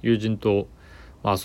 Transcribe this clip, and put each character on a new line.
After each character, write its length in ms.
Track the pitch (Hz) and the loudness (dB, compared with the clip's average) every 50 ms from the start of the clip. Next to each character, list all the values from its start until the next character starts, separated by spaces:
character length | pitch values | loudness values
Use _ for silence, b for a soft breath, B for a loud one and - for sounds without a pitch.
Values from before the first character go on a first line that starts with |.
友 160 | - 117 117 | 0 0 0
人 220 | 104 107 110 110 104 | 2 0 -2 -2 -2
と、 280 | - 110 101 101 95 - B B B B B B B B B - | 0 0 0 0 0 -4 B B B B B B B B B -6
ま 120 | - 101 98 | -2 -2 -2
あ、 20 | 92 | -2